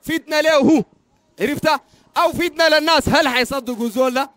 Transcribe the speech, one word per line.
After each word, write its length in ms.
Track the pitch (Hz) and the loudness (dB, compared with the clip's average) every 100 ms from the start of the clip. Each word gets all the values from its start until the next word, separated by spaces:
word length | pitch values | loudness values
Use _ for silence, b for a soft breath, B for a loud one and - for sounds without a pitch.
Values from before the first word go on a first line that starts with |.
فتنة 400 | - 320 302 311 | -6 -8 -4 -2
له 140 | 311 302 | 2 2
هو، 280 | 269 311 - _ _ _ _ - | 4 2 0 _ _ _ _ -8
عرفت؟ 260 | 220 294 208 285 b b b - | -6 -2 -2 -2 b b b -2
أو 140 | 349 | -2
فتنة 340 | 269 339 - 330 | 0 -6 0 2
للناس، 420 | 311 311 311 - | 2 2 0 2
هل 180 | 277 294 | 0 2
حيصدقوا 640 | 247 240 277 240 233 233 | 0 -2 -4 -6 -6 -4
زول 240 | 208 262 | 0 0
ده 180 | 254 269 | 0 -6